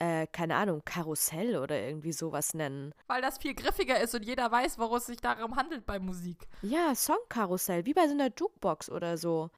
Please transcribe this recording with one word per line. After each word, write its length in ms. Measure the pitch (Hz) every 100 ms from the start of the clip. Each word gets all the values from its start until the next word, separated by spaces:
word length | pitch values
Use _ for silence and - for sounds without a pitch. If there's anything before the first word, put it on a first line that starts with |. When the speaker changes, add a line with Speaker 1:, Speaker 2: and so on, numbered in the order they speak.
Speaker 1:
äh, 260 | 170 160 160
keine 300 | - 165 143
Ahnung, 260 | 202 151
Karussell 760 | - 175 160 151 - 160 233 175
oder 220 | 139 143
irgendwie 320 | 113 156 156
sowas 400 | 151 165 143 -
nennen. 400 | 160 147 139 143 - -
Speaker 2:
Weil 160 | 254
das 160 | 262 -
viel 160 | 294
griffiger 460 | - 254 - 262 233
ist 160 | 233 240
und 80 |
jeder 260 | 208 254 233
weiß, 300 | 240 285 -
worum 160 | 226 240
es 100 | 240
sich 140 | 240
darum 340 | 240 226 226
handelt 320 | - 277 294 -
bei 140 | 202
Musik. 480 | 185 180 175 170 - -
Speaker 1:
Ja, 300 | 202 311 339
Songkarussell, 960 | 247 - 370 480 233 190 185 - 175 190
wie 80 |
bei 140 | 370 311
so 60 |
einer 160 | 285 269 -
Jukebox 540 | 359 - 190 156 -
oder 260 | - 170 165
so. 340 | 170 160 165